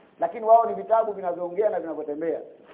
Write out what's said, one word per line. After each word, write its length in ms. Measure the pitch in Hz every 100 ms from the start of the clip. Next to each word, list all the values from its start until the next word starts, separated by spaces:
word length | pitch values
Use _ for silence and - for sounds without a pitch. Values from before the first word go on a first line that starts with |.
| _ _
Lakini 240 | 170 226 220
wao 200 | 226 220
ni 80 |
vitabu 380 | 196 196 220 220
vinavyoongea 580 | 190 185 175 175 175 214
na 100 | 185
vinavyotembea. 600 | 165 151 151 147 165 135 - - -